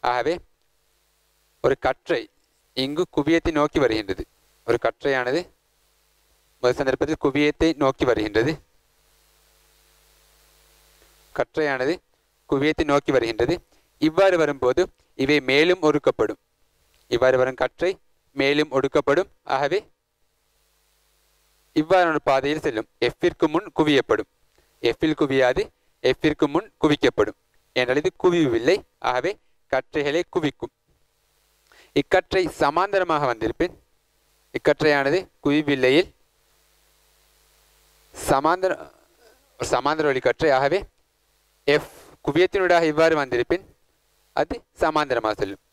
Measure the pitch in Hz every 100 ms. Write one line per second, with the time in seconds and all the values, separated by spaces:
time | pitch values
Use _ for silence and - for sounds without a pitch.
0 | 123 123 120 180 - _ _ _ _ _
1 | _ _ _ _ _ _ 131 135 131 135
2 | - 143 - _ _ _ _ - 131 151
3 | 175 - 147 165 170 156 147 165 127 110
4 | 101 92 87 _ _ _ - 117 120 -
5 | 143 131 123 147 180 _ _ _ _ _
6 | _ _ _ _ _ _ 123 123 135 127
7 | 147 156 143 139 147 - 165 143 135 -
8 | 135 110 107 104 127 160 _ _ _ _
9 | _ _ _ _ _ _ _ _ _ _
10 | _ _ _ _ _ _ _ _ _ _
11 | _ _ _ - - - 151 135 131 180
12 | _ _ _ _ _ 139 151 156 156 143
13 | - 135 113 110 120 175 _ _ _ _
14 | 156 160 196 180 151 139 123 131 185 _
15 | _ - 135 147 131 139 165 180 156 147
16 | - - 110 104 _ _ _ _ _ _
17 | _ 120 127 131 127 127 143 _ 175 190
18 | _ _ _ 139 139 147 151 131 135 151
19 | 143 147 196 _ - 131 143 185 - _
20 | _ _ _ _ _ _ _ _ _ _
21 | _ _ _ _ _ _ _ - 156 185
22 | 170 151 - 135 139 151 151 107 117 _
23 | 123 - 180 - 156 156 202 - 151 139
24 | - 107 104 _ _ _ _ _ 120 113
25 | 160 151 147 135 127 127 214 _ _ _
26 | - - 160 147 151 151 214 _ 156 147
27 | 123 - 104 - _ _ _ - 123 135
28 | 175 _ 185 175 147 113 123 202 - _
29 | 123 127 151 208 _ _ _ 131 - 156
30 | 143 156 175 185 151 - - _ _ _
31 | _ _ _ _ _ _ _ _ _ 147
32 | - 185 - 196 175 - 147 160 196 196
33 | 175 156 139 113 110 - 180 - _ _
34 | _ _ _ _ _ 123 - 147 151 147
35 | 139 175 185 _ 143 147 147 139 127 143
36 | 196 _ _ _ _ _ _ _ _ _
37 | _ _ _ _ _ _ _ _ _ _
38 | _ - - 139 151 180 185 - - _
39 | _ _ _ _ _ _ 123 127 135 156
40 | 151 131 123 - 160 131 139 180 - _
41 | _ _ _ _ _ _ - 143 - -
42 | - - - 147 180 202 180 175 165 151
43 | 160 156 135 123 120 175 - _ _ _
44 | _ _ _ - 151 - _ - 165 156
45 | 143 120 110 107 98 98 _